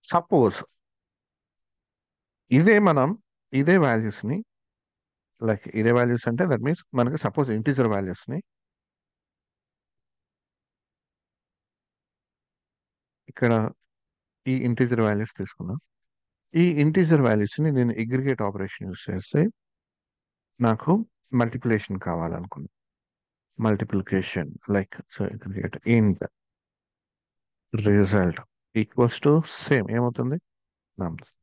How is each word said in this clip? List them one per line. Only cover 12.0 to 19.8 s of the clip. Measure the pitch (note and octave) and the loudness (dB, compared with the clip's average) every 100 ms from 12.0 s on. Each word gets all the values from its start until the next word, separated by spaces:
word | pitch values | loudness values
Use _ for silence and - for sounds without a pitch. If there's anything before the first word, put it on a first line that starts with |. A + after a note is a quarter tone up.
| _ _ _ _ _ _ _ _ _ _ _ _ _ | _ _ _ _ _ _ _ _ _ _ _ _ _
ఇక్కడ | - B2 A2+ A2 - _ _ _ _ _ _ - | -2 2 2 0 -6 _ _ _ _ _ _ -4
ఈ | C3 B2 | -2 -2
integer | A#2 B2 A#2+ | 0 0 2
values | A2 G#2 A2 _ | 0 0 -4 _
తీసుకున్నాం. | F#2+ - F2+ A#2 _ _ _ _ _ _ _ | -12 -10 -10 -10 _ _ _ _ _ _ _
ఈ | E3+ F3 D3 | 2 2 4
integer | D3 D#3 E3 D#3+ B2 | 2 4 4 4 4
వాల్యూస్‌ని | G#2+ G#2 - D#3 | 2 0 0 0
నేను | C#3 A#2+ A2 | 2 0 0
aggregate | A2+ C3 C3+ B2+ | -2 -2 -2 -2
operation | G2+ G2+ G2 - G2 | -4 -4 -8 -8 -12
use | F#2 - | -12 -8
చేస్తే | F#2+ - D3 F#3+ - _ _ | -10 -4 0 0 -2 _ _